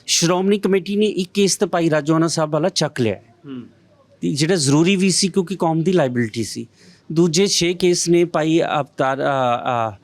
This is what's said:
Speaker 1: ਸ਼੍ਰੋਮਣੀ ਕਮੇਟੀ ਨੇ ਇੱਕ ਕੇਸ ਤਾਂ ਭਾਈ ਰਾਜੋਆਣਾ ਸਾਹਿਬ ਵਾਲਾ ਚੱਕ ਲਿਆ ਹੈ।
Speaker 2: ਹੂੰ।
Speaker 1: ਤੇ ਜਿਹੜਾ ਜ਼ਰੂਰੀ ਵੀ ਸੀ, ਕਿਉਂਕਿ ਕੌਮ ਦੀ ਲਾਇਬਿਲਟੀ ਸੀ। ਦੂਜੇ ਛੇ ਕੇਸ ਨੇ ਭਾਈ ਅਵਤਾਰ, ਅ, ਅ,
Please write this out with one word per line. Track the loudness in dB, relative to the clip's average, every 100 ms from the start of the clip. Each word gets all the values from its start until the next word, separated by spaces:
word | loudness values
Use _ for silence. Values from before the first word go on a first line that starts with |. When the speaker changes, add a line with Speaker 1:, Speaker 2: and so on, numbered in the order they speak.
| -4
Speaker 1:
ਸ਼੍ਰੋਮਣੀ | -2 0 2 2 2
ਕਮੇਟੀ | 2 0 0 0
ਨੇ | 0
ਇੱਕ | 0 -4
ਕੇਸ | 0 0 0
ਤਾਂ | -2
ਭਾਈ | 0 2
ਰਾਜੋਆਣਾ | 2 2 2 0
ਸਾਹਿਬ | 0 -2
ਵਾਲਾ | 0 -2
ਚੱਕ | -2 -2 0
ਲਿਆ | -2 -2
ਹੈ। | -10 _ -16
Speaker 2:
ਹੂੰ। | -14 -16 _ _ _ _ _
Speaker 1:
ਤੇ | -4
ਜਿਹੜਾ | -2 0 0
ਜ਼ਰੂਰੀ | 2 4 4 2
ਵੀ | 2
ਸੀ, | 0 0
ਕਿਉਂਕਿ | -2 -4 -2
ਕੌਮ | -2 0
ਦੀ | 0
ਲਾਇਬਿਲਟੀ | 2 0 0 -4 -4
ਸੀ। | -8 -10 -14 _ -20 -20 -4
ਦੂਜੇ | 0 2 2 0
ਛੇ | 0 -2
ਕੇਸ | 0 0 0 2
ਨੇ | 2 2
ਭਾਈ | 0 0 2
ਅਵਤਾਰ, | 0 -2 -4 -2 -2 0
ਅ, | -2 0 0 0 -2 -2 -2
ਅ, | -6